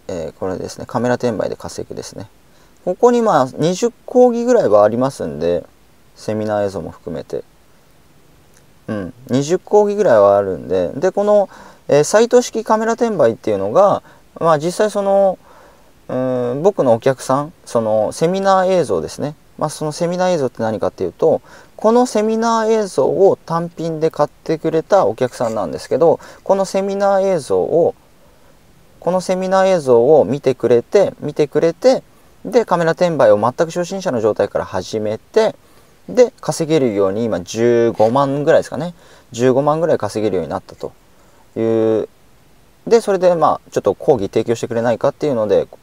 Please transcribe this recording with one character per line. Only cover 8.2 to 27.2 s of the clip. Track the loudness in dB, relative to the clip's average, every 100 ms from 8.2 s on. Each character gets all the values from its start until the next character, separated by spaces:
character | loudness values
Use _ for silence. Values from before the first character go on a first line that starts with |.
| _ _ _ _ _ _ -12
う |
ん。 | -10 -10 -14 -4
二 | -2
十 | 0 -4
講 | 2 2 2
義 | 2
ぐ |
ら | 4
い | 6
は | 6 6
あ |
る | 2 -4
ん | -4
で。 | -2 -2
で、 | -2 -2
こ | -2
の、 | 2 2 0 -6 -20 -18 0
え | 0
ー、 |
サ | 2 2
イ | 4
ト | 2
式 | 0 -4
カ | -2 -2
メ | 0
ラ |
転 | -2 -2 2
売 | 0
っ | 0
て | -4
い |
う | -4
の | 0
が、 | 2 2 2 -4 -20 _ -6
ま | 0
あ、 | 0
実 | 0
際 | -2 -2
そ | -2
の、 | 0 2 2 -2 -10 -20 -20 _ _ _ -10
う |
ん、 | -6 -4 -4 -4 0
僕 | 0 2
の | 2
お | 2
客 | 2 -2
さ | -2 -2
ん、 | -2 -12
そ | -6 -2
の | 0 0 0
セ | -2 -2
ミ | 0
ナ | 2 2
ー | 2
映 | 0
像 | 0 -2
で | -4
す | -8
ね。 | -10 -10 _ -8
ま | -8
あ、 |
そ | -6
の | -8
セ | -4 -4
ミ | -2
ナ | -2
ー |
映 | 0
像 | -2
っ |
て | -4
何 | -6 -4
か | -4
っ |
て | -4
い | -8
う |
と、 | -2 0 0 -4 -20 -20 -4
こ | 2
の | 2 2
セ | 0
ミ | 0 0
ナ | 0 0
ー | 0
映 | 0 -2
像 | -2 0
を | 2 2 2
単 | -2 -6 -6
品 | -8 -8 -4
で | -4
買 | -2 -4
っ |
て | -4 -6 -4
く | -2
れ | -4
た | 2 2 2
お |
客 | 0 -4 -4
さ | -4
ん |
な | -4 -6
ん |
で | -8
す | -4
け | 2
ど、 | 2 2 -4 -14
こ | -2
の | 0
セ | 0 -4
ミ | -4 -2
ナ | 0
ー | 2